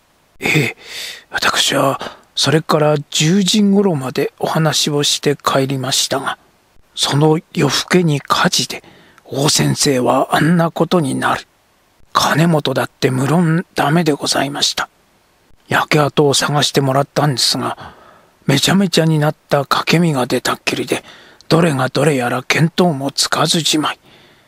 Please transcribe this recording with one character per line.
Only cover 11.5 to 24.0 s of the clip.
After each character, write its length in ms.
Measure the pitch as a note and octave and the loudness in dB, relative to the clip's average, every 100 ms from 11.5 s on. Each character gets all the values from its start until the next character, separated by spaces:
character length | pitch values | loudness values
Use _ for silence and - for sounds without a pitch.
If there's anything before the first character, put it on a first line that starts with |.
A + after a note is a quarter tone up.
| _ _ _ _ _ - | _ _ _ _ _ -6
金 340 | - E3 D3+ E3+ | -2 0 2 2
本 280 | D#3 C#3 | 2 0
だ 100 | C3 | -4
っ 60 | - | -4
て 200 | _ C#3 | _ -2
無 160 | C3 C3+ | 0 0
論 400 | D#3+ E3+ E3 - | 2 2 0 -2
ダ 160 | - C#3+ | -4 0
メ 140 | D#3+ | 2
で 80 | D#3+ | 0
ご 160 | C#3+ - | -2 -2
ざ 160 | C3+ | -4
い 60 | C#3 | -4
ま 120 | C#3+ | -4
し 120 | - | -4
た。 140 | - - _ _ _ _ _ _ - _ | -4 -10 _ _ _ _ _ _ -20 _
焼 200 | - - | -4 0
け 120 | D#3 | 0
跡 260 | C#3+ - D3 | 0 2 2
を 80 | |
探 280 | C3 - D3 | 2 0 0
し 100 | C3+ | 0
て 80 | - | 0
も 120 | C#3 | 2
ら 80 | C3 | 0
っ 60 | C#3+ | 0
た 200 | - D3 | 0 0
ん 80 | |
で 40 | A#2+ | 0
す 200 | - C3+ | -2 -2
が、 360 | A#2+ - - - - - _ _ - | -4 -8 -14 -20 -20 -20 _ _ -2
め 140 | C#3 | 0
ち 100 | - | 2
ゃ 40 | |
め 140 | F3 G3 | 2 2
ち 140 | F3 | 2
ゃ 20 | |
に 140 | D#3+ D#3 | 2 2
な 120 | D3 | 0
っ 60 | - _ | -2 _
た 100 | C#3+ | -2
掛 260 | C3+ - | 0 -2
け 140 | - D#3+ | 2 2
身 140 | F3 | 2
が 140 | C#3 A#2+ | 0 -2
出 140 | B2+ | -2
た 140 | - | -2
っ 60 | - | -4
き 120 | - C#3 | -4 -6
り 100 | B2 | -4
で、 180 | - - - - - _ | -6 -8 -20 -20 -20 _
ど 120 | D#3+ | 2
れ 120 | F3 | 2
が 160 | C3+ C3 | 0 -2
ど 160 | - | 0
れ 120 | D3 C#3 | 0 0
や 120 | B2 | -2
ら 140 | B2 | -4
見 280 | B2+ - D#3+ | -2 0 0
当 220 | - F3+ | 2 0
も 180 | C#3 C#3 | 0 -6
つ 180 | - - | -4 -4
か 180 | - D3+ | -2 0
ず 140 | E3+ | 0
じ 180 | D3 D#3 | 0 0
ま 140 | C#3+ | -2
い。 60 | - | -6